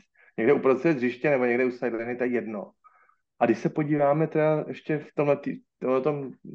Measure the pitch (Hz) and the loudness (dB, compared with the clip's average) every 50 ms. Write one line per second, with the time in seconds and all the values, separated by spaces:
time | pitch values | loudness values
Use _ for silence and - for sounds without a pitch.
0 | - _ _ _ _ _ - - 113 120 143 135 131 135 131 123 - 170 160 131 | -20 _ _ _ _ _ -6 0 2 4 4 4 4 2 2 4 2 0 0 2
1 | 120 123 117 - - 151 147 131 123 123 117 123 131 127 123 - 135 120 113 110 | 0 -2 -2 -2 0 0 2 2 2 2 2 2 0 0 -2 -4 -4 -4 -4 -4
2 | 113 120 123 123 123 127 120 117 107 107 110 101 92 - _ _ _ - _ _ | -6 -6 -4 -4 -2 -2 -2 -2 -4 -4 -8 -10 -10 -12 _ _ _ -20 _ _
3 | _ _ _ _ _ _ _ - 123 120 - - - 165 - - 156 147 151 147 | _ _ _ _ _ _ _ 0 2 2 2 2 0 -4 -2 -2 -2 0 2 2
4 | 143 139 143 156 160 156 - 160 151 156 156 151 - - 127 - - - 156 147 | 4 4 4 2 2 0 0 2 2 2 2 0 -2 -6 -10 -12 -6 -4 -4 -4
5 | 147 - - - 147 143 143 139 - 135 117 - - _ _ - - 123 131 131 | -6 -8 -4 -2 2 2 2 0 0 -8 -8 -10 -12 _ _ -8 -2 0 0 0
6 | 131 151 147 143 139 131 - _ - - - | 0 0 -2 -4 -6 -10 -14 _ -18 -18 -16